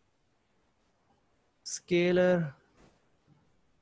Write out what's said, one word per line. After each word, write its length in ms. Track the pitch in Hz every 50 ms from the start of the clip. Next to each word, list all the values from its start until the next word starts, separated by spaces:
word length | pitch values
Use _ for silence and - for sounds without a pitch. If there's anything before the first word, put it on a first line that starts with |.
| _ _ _ _ _ _ _ _ _ _ _ _ _ _ _ _ _ _ _ _ _ _ _ _ _ _ _ _ _ _ _ _ _
Scalar 880 | - - - - - 180 175 175 180 180 180 180 180 180 175 165 147 - - _ _ _ _ - - _ _ _ _ _ _ _ _ _ _ _ _ _ _ _ _ _ _